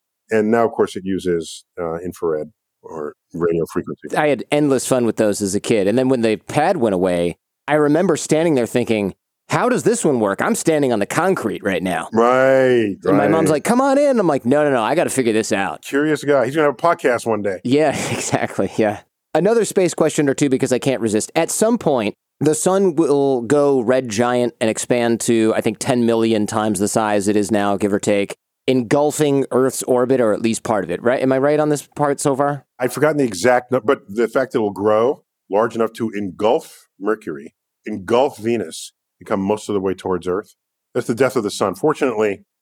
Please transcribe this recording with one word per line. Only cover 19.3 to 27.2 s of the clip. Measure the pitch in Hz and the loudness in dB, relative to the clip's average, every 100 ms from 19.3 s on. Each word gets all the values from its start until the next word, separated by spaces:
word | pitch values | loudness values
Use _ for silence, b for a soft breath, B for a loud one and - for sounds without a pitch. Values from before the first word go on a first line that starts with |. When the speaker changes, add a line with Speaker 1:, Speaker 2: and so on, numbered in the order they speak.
Speaker 2:
Another | 156 190 233 196 | 0 2 2 0
space | 202 175 | 0 0
question | - 156 - 143 | 0 0 0 0
or | |
two, | 131 143 | 0 0
because | 127 135 | 2 0
I | 123 | 0
can't | 139 117 | 0 0
resist. | 113 107 - 160 | 0 0 -2 -2
At | 165 | -2
some | - 220 233 | 0 0 0
point, | 165 131 104 - _ - | 0 0 -2 -6 _ -2
the | 143 | 0
sun | 151 180 190 196 | 2 2 2 2
will | 151 143 143 139 127 | 2 2 2 2 0
go | 117 147 143 135 | 2 2 4 2
red | 110 131 123 | 2 0 0
giant | 104 120 123 123 - | 0 0 2 -2 -2
and | 113 | -2
expand | 107 - 123 117 113 | -2 -2 0 2 0
to, | - 113 110 101 | 2 2 2 2
I | |
think, | 113 101 | -2 -2
ten | - 123 117 | -2 0 2
million | 113 113 107 104 | 2 2 0 0
times | 110 107 98 | 0 0 0
the | 104 | 0
size | 120 107 104 | 0 0 0